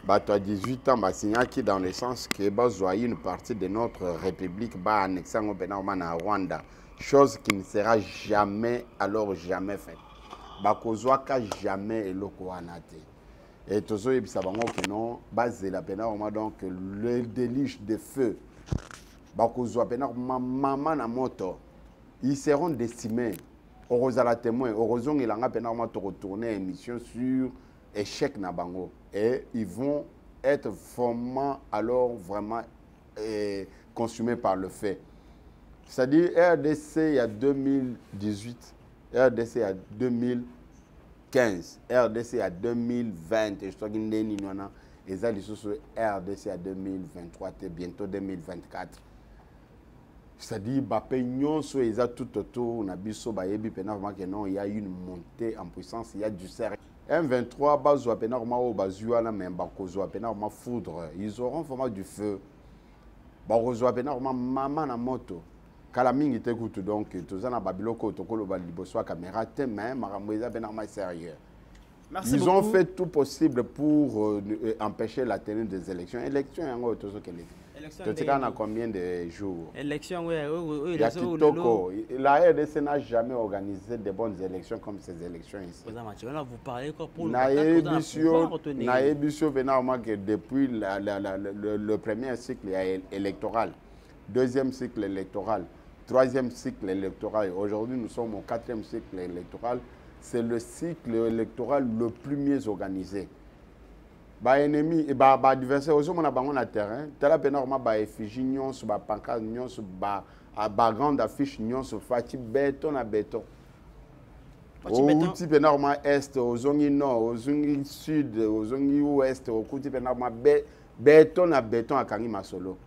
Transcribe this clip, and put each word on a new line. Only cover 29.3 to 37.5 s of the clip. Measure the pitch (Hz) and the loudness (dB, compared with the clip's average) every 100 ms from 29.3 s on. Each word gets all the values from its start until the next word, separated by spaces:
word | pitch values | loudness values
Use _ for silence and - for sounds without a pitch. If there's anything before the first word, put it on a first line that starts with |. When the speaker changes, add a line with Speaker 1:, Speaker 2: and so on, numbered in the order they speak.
| 131 - | 0 -4
Speaker 1:
ils | 117 101 | -6 -6
vont | 92 139 147 - - - - | -4 -2 -2 -6 -20 -20 -4
être | 127 143 127 87 - - | 0 0 -2 -10 -14 -2
vraiment, | 120 120 120 131 139 135 - | -2 -2 -4 -2 -2 -4 -4
alors | 107 110 127 123 | -2 0 2 2
vraiment, | 117 87 101 104 117 113 - - - - - | -2 -6 -6 -4 -6 -8 -20 -20 -20 -18 -10
euh, | 110 107 104 98 92 - - | -4 -2 -2 -4 -8 -16 -16
consumés | - 113 - 117 117 | -6 -4 -2 -2 0
par | 110 95 | 0 0
le | 95 | -2
fait. | - 104 90 - - - - - - - - - | -4 -4 -4 -10 -20 -20 -20 -20 -20 -20 -20 -10
C'est-à-dire | - 127 156 175 165 | 0 4 6 6 6
R | 175 160 | 6 6
D | 143 | 4
C | 151 - 160 160 | 0 -2 0 4
il | |
y | 139 | 4
a | 113 | 2
deux | 104 135 | 2 2